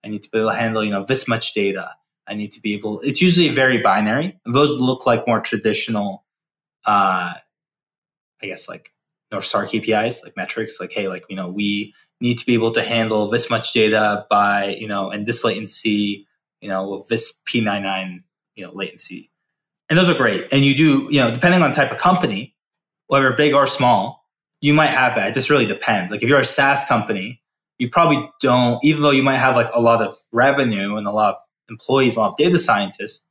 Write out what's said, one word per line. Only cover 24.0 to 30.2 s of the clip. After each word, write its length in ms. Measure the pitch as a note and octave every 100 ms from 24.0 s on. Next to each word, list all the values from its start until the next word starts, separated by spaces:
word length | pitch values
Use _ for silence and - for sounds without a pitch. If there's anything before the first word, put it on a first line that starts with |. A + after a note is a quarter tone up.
| G2 - _ _ _ _
you 120 | C#3+
might 140 | D3+ D3+
have 280 | C3 B2+ A2+
that. 140 | A2+
It 40 |
just 160 | B2 B2+
really 160 | C#3+ G#2+
depends. 440 | G2 - G#2 F#2
Like, 140 | G#2
if 60 | A#2
you're 100 | C#3
a 60 | B2+
SaaS 400 | - C#3 C#3 -
company, 560 | A#2 A2+ G2+ G2 B2+ _ _ _ _
you 120 | B2
probably 400 | F3 E3 C#3 - _
don't, 440 | C#3 B2+ A#2+ A#2
even 200 | D3 D3+
though 80 | D3
you 120 | C#3
might 140 | C3+ C3
have, 200 | C3 A#2+
like, 120 | A#2
a 80 | A#2+
lot 200 | A#2 A2+
of 160 | G2+ -